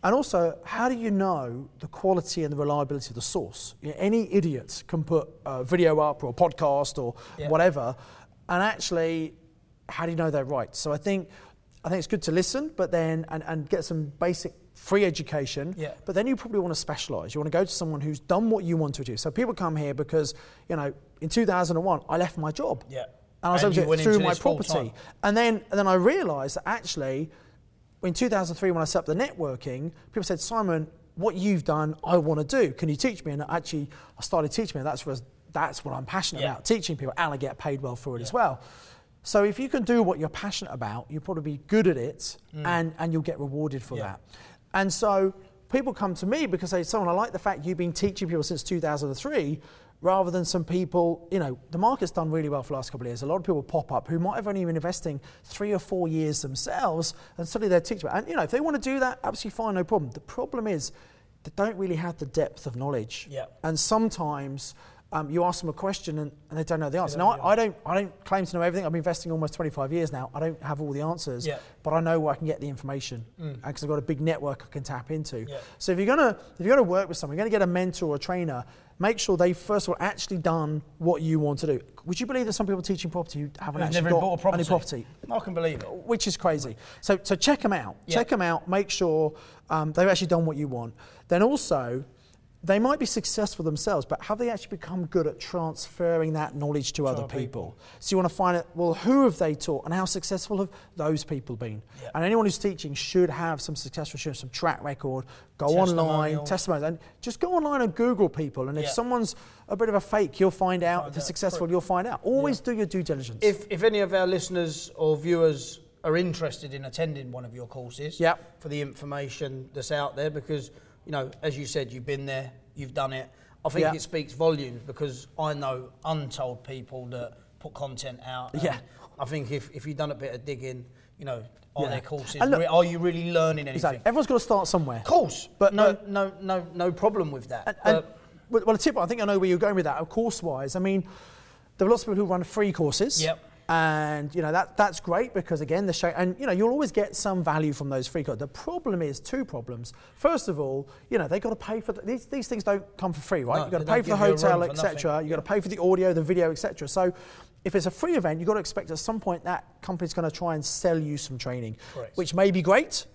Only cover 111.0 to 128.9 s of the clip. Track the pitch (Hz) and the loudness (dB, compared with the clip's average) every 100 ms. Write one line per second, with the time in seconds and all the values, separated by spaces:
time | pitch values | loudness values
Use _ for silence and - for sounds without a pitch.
111 | 143 151 - - 196 175 170 180 170 180 | -2 -4 -4 -2 -2 0 2 0 2 0
112 | 214 - - 262 285 247 - 226 202 190 | 0 -4 0 2 2 0 -2 0 0 0
113 | 165 143 127 113 208 202 - 180 220 214 | -2 -4 -4 2 2 2 -4 2 2 4
114 | 196 190 180 185 - 180 165 151 - - | 2 2 2 2 0 -2 -2 -4 -12 -2
115 | 156 151 160 170 160 143 123 - - _ | 2 2 2 4 4 4 -6 -16 -20 _
116 | 165 160 180 - 160 120 147 135 135 120 | 0 2 2 -2 -4 -6 -12 -10 -10 -4
117 | 165 143 127 123 123 120 120 135 123 123 | -4 -4 -8 -10 -12 -14 -14 -12 -14 -10
118 | 147 - 165 170 - - 156 147 143 - | -10 2 2 2 -6 -16 -8 -6 -6 -8
119 | 143 143 139 117 143 131 131 143 123 151 | -10 -8 -8 -6 -8 -8 -12 -10 -4 -2
120 | 143 - 151 147 - 151 123 - - - | -2 -2 -4 -4 -6 -6 -6 -18 -20 -20
121 | - 147 135 - 156 139 139 156 127 123 | -8 -6 -6 -4 -6 -4 -4 -4 -4 -8
122 | 123 139 139 135 127 - - - 135 139 | -6 -6 -4 -6 -8 -14 -20 -14 -8 -2
123 | 135 131 131 - - - 156 156 156 151 | -2 -2 -10 -16 -20 -8 -4 2 2 2
124 | - 165 143 131 165 156 135 120 127 127 | -4 -6 -6 2 2 2 -2 -10 -14 -6
125 | 147 123 - - 156 147 139 131 127 - | -6 -6 -14 -6 -4 -2 -4 -4 -8 -12
126 | 156 156 139 - 131 120 - 135 123 131 | -4 -4 -4 -6 -6 -8 -12 -14 -12 -14
127 | 123 123 120 - - - 156 - 139 127 | -12 -10 -12 -14 -20 -18 -18 -10 -10 -8
128 | 135 123 127 127 123 151 160 131 - | -10 -12 -10 -10 -6 -2 -2 -2 -10